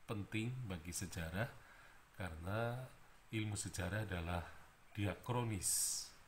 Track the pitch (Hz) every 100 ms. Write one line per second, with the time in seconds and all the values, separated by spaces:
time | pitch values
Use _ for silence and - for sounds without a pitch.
0 | - 104 95 123 113 131 117 90 80 85
1 | 87 - 80 87 123 - - - - -
2 | - - 90 80 85 107 117 123 127 -
3 | - - - 113 107 101 95 - 90 104
4 | 107 90 82 87 80 - - - - -
5 | 101 87 - 123 117 104 - - - -
6 | - -